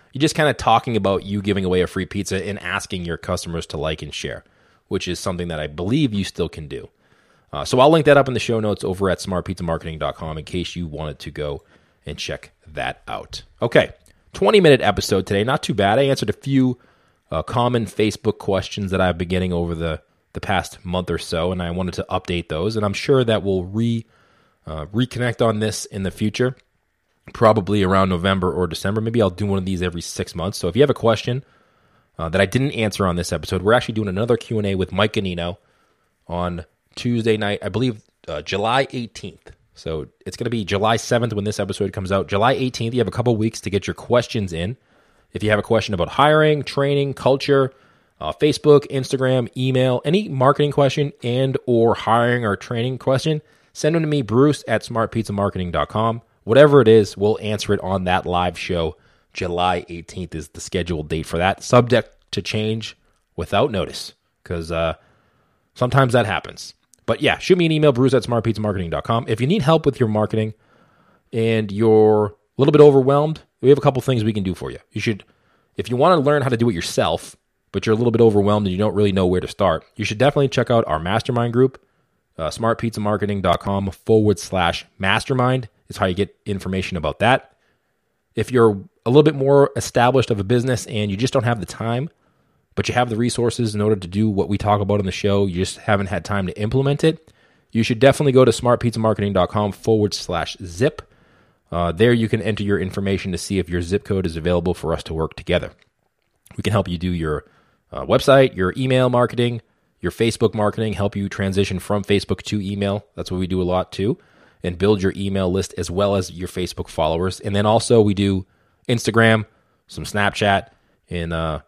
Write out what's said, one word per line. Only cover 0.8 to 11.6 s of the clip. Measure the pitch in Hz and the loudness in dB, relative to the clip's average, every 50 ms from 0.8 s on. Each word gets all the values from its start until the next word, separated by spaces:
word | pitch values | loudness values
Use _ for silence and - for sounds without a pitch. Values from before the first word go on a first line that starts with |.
| - 127 117 | 2 0 -2
about | 107 98 98 98 - - | 0 0 0 0 0 -2
you | 101 101 104 | -4 -6 -4
giving | 95 104 98 98 95 | -2 -2 -2 0 0
away | 90 92 90 | 0 2 2
a | 87 - | 0 0
free | - 95 92 | -2 -4 -6
pizza | - - 101 95 - 101 95 87 | -4 -6 -8 -6 -4 -6 -6 -6
and | 104 98 - | -6 -8 -8
asking | - 87 92 101 - - 101 92 87 | -8 -6 -6 -6 -6 -6 -8 -8 -6
your | 85 80 - | -6 -8 -8
customers | - - 90 87 - 85 82 82 - - | -6 -6 -6 -6 -6 -8 -8 -8 -8 -8
to | - 78 | -8 -6
like | 71 80 80 - | -6 -6 -6 -6
and | 78 73 - | -10 -12 -12
share, | - - 73 60 - _ _ _ _ _ _ _ _ _ - | -10 -10 -10 -10 -12 _ _ _ _ _ _ _ _ _ -8
which | - 92 - 92 | -6 -6 -4 -6
is | 87 - | -8 -6
something | - 101 90 87 87 85 | -6 -6 -6 -6 -6 -6
that | 82 78 | -6 -8
I | 76 76 | -8 -8
believe | 73 76 85 98 123 160 151 127 107 | -8 -6 -4 -2 0 0 0 0 0
you | 101 92 | -2 -4
still | - - - 87 78 | -4 -4 -6 -6 -6
can | - - 76 69 | -6 -12 -14 -12
do. | 69 58 - - _ _ _ _ _ _ _ _ _ _ _ _ | -12 -14 -14 -16 _ _ _ _ _ _ _ _ _ _ _ _
Uh, | - 73 - | -10 -10 -6
so | - - 127 | -2 2 4
I'll | 131 151 | 6 6
link | 165 165 143 | 6 6 6
that | 151 143 143 | 6 6 6
up | 135 131 | 6 2
in | 127 | -2
the | 113 | -6
show | - - 117 110 | -4 -2 -2 -2
notes | 107 107 98 - - | 0 -2 -4 -4 -4
over | 104 92 92 98 92 | -6 -4 -2 0 -2
at | 87 - | -2 -2
smartpizzamarketing | - 98 95 87 82 - 92 - 90 82 82 80 - 82 80 76 | -4 -6 -6 -6 -4 -6 -8 -6 -4 -4 -4 -4 -6 -10 -10 -6
dot | 78 73 76 | -6 -6 -6
com | - 85 78 78 78 | -6 -10 -10 -10 -10
in | 73 | -12
case | - - 90 85 - - | -8 -6 -6 -6 -6 -8
you | 87 87 80 | -10 -10 -10
wanted | 73 71 78 76 71 - | -8 -10 -10 -10 -10 -12
to | - 78 | -14 -16
go | 71 76 73 73 71 67 | -10 -8 -8 -8 -8 -10